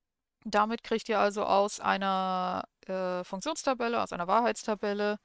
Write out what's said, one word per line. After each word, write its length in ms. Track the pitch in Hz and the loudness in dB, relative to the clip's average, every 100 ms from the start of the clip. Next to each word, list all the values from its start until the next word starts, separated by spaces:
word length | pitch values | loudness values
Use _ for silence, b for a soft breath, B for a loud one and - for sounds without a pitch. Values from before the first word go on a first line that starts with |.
| _ _ _ _ 220 | _ _ _ _ -2
Damit 380 | 208 214 226 | 2 2 0
kriegt 260 | - 226 - | -2 -2 0
ihr 100 | 208 | 2
also 240 | 202 202 | 2 2
aus 380 | - 196 202 - | 2 4 4 0
einer, 840 | 202 196 196 190 190 185 180 185 - _ - | 0 0 2 0 0 -2 -2 -4 -6 _ -8
äh, 380 | 190 185 180 180 | -6 -4 -4 -6
Funktionstabelle, 760 | 190 294 320 - 247 233 233 | -8 -6 -4 -2 0 0 0
aus 120 | 190 | -2
einer 140 | 175 175 | -2 2
Wahrheitstabelle 920 | 214 240 214 - 208 208 202 208 208 | 2 2 0 -2 -2 -2 0 0 -2